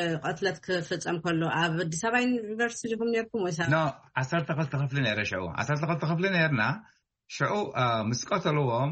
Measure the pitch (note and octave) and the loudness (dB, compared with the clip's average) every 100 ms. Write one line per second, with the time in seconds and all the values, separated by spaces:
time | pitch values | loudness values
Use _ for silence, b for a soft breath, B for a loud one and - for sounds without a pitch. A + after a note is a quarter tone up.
0 | E3+ D#3+ D#3 F3+ F#3+ E3 - F3+ D#3+ F3 | 2 0 -2 -2 -2 -2 -2 -2 0 -4
1 | E3 E3+ F3 E3 E3 C3 E3+ D#3+ E3+ D#3+ | -2 -2 0 2 2 2 2 2 -2 -2
2 | A3+ A#3+ B3 B3 G#3+ A3 A#3 A#3 A3+ A3 | 0 2 2 0 -2 -2 -2 -2 -6 -2
3 | A#3 A3+ A3+ A3+ F3+ D#3 E3 D#3+ D#3 - | 0 0 -2 -2 -2 0 2 2 2 -2
4 | - - C3 E3+ D3+ D3 D#3+ C3+ C#3 C#3 | -8 -4 0 0 0 -2 0 0 -2 0
5 | B2 G#2+ G#2 F#2+ F2+ D2 - D3 D3 E3+ | 0 0 -2 -2 -4 -4 -2 0 0 -2
6 | D3+ E3 F#3+ F3+ D#3+ C3 A2 G3+ B B | 0 2 2 4 2 2 2 -2 B B
7 | _ _ _ - C#3+ G3+ F3+ - B2 A2+ | _ _ _ -2 0 0 -2 0 2 2
8 | G#2+ B2+ - G3 E3+ D3+ C3+ A#2 C#3+ | 0 -2 0 0 2 2 2 2 0